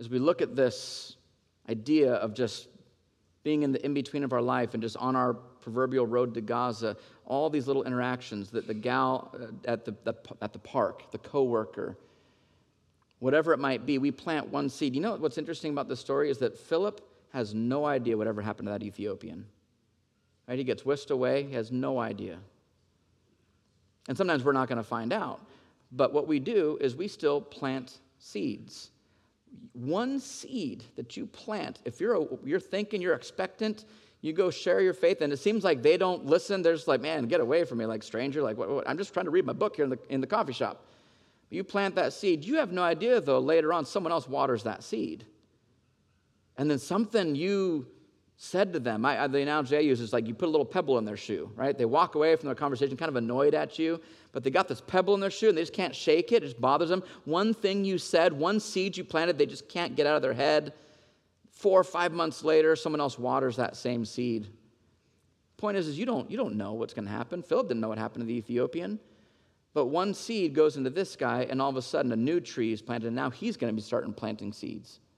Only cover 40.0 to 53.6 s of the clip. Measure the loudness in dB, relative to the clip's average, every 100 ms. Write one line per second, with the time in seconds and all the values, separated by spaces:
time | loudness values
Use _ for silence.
40 | -4 -4 0 0 0 -2 -4 -6 -18 _
41 | _ _ _ _ -10 -8 -4 -2 0 2
42 | 0 0 0 0 0 0 0 2 2 2
43 | 4 4 4 2 4 4 4 0 0 -2
44 | 0 -2 -2 0 2 2 -2 -6 -6 -4
45 | -4 -8 -16 _ _ _ _ _ _ _
46 | _ _ _ _ _ -2 0 0 0 0
47 | 2 0 0 0 0 0 0 -2 -6 -18
48 | _ _ _ _ -4 0 0 0 -2 0
49 | 0 2 2 0 0 0 2 4 4 2
50 | 2 -2 -2 -2 2 2 2 0 2 2
51 | 0 -6 -6 -6 -6 -4 -2 0 2 4
52 | 4 4 4 4 0 -4 -2 0 -2 -2
53 | -2 -2 0 2 4 4